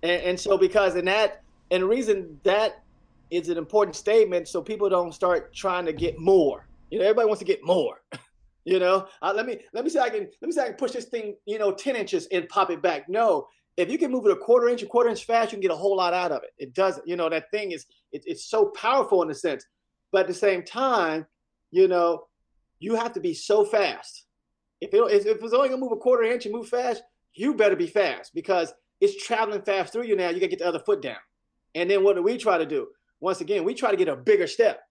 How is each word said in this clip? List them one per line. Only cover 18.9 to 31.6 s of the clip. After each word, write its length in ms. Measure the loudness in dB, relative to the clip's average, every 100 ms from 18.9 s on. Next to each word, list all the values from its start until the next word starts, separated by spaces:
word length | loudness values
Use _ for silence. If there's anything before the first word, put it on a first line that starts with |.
| 2 2 2
in 100 | 0
a 20 |
sense. 320 | -2 -4 -4 -10 _ _ _ _
But 100 | 0
at 40 | 0
the 60 |
same 300 | 0 0 0
time, 600 | -4 -4 0 2 0 -2 -8 _ _ _ _
you 160 | 4 4
know, 400 | 6 2 0 -6 _ _ _ _ _
you 160 | -4 -2
have 180 | -2
to 80 | -4
be 120 | -6
so 300 | -6 0 2
fast. 600 | 4 2 0 -4 -14 -20 _ _ _ _ _ _
If 120 | 0
it, 80 | 2 4
if, 120 | 4 2
if 160 | -2
it's 120 | 0
only 160 | 0 2
gonna 100 | 0
move 140 | -4
a 20 | -2
quarter 280 | 2 2
inch 220 | 2 -2 -4
and 80 |
move 140 | -8 -6
fast, 360 | -4 -4 -6 -8 _ _ -6
you 180 | -4
better 240 | 2 2 4
be 100 | 0
fast 460 | 2 0 -2 -10
because 400 | -12 -2 0 0 -8 _ _
it's 260 | 0 0 -4
traveling 360 | -2 0 -2
fast 320 | -2 -2 -2
through 100 | -4
you 140 | -2 0
now. 100 | 0
You 140 | -2
gotta 60 | -2
get 100 | -2
the 80 | -2
other 120 | -4
foot 220 | 0 -2
down. 180 | -2 -12 _ _ _ _